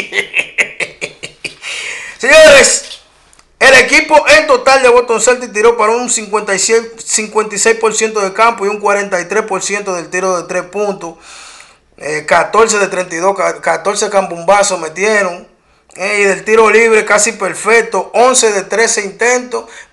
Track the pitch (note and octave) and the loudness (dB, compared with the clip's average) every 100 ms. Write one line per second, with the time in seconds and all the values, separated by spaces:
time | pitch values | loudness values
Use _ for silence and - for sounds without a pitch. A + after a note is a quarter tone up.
0 | - G3+ - - - - - - - - | -6 -6 -6 -6 -6 -6 -6 -6 -10 -10
1 | - - - - - - - - - - | -16 -14 -20 -18 -18 -16 -14 -12 -12 -14
2 | - - B3 D#4 D#4 C#4 - - - - | -16 -4 4 8 8 8 4 0 -6 -18
3 | _ _ _ _ _ - B3+ C4 - D4 | _ _ _ _ _ 0 4 4 4 0
4 | D#4 D4+ C#4 D4+ D4+ B3+ C4 C4+ B3 A#3+ | 4 4 4 4 4 2 2 4 4 4
5 | A#3 A3 B3+ B3 A#3+ G3+ A3+ A#3 G#3+ A#3 | 2 0 0 0 -2 0 2 4 2 0
6 | B3 - G#3 G#3 G3+ F#3+ - A3+ A3+ - | -2 -6 -4 -6 -2 -2 0 0 -2 -10
7 | - - G#3+ G#3+ G#3+ G3+ A3+ A3 A3 G#3+ | -6 -6 -4 -4 -4 0 0 2 0 0
8 | A3 G#3+ F#3+ G3 A#3 G#3+ G3 G#3 G3+ G3+ | -2 -2 -4 0 0 0 -4 -2 -2 -2
9 | G3 F#3 E3+ G3+ A3 F#3 - G3+ G3 F3+ | -2 -4 -2 -2 -2 -4 -4 -6 -6 -8
10 | D#3 F3+ F#3+ F3 E3+ F3+ - G3+ G#3 F#3 | -6 -4 -2 -4 -4 -6 -6 -6 -6 -6
11 | E3+ E3 - - - - - _ _ - | -10 -16 -20 -20 -20 -20 -20 _ _ -14
12 | C#3 D3+ D3+ F3 D#3 G#3 A3+ G#3+ F#3+ F3+ | -8 -6 0 0 2 2 2 2 -2 -4
13 | F3 E3 F#3 F#3+ E3+ D3+ F3 D#3+ F#3+ - | -6 -4 -2 0 -2 -4 -4 -2 -2 -4
14 | G#3+ G3 F#3 E3+ E3+ G3+ G3 F3+ D#3+ D#3 | -2 0 -2 -2 0 2 2 -2 -6 -4
15 | G#3 G#3+ F#3 F3 - _ _ _ _ - | 0 0 -2 -6 -16 _ _ _ _ -10
16 | G3 G#3 G3 F#3 G#3+ A3+ A3 G#3+ A3+ G#3+ | -4 0 0 0 0 2 4 4 4 2
17 | G#3+ G#3 A#3 - F#3+ - G3+ A#3 A3+ F#3+ | 2 0 0 -2 -6 -6 0 2 2 -4
18 | - G#3 B3+ B3 A3 G3+ - G3+ A3+ A#3 | -2 2 2 4 2 0 -4 -2 -2 -2
19 | G3+ - A#3 B3 B3 A3+ - - - | -6 -4 -2 -2 -4 -10 -12 -20 -6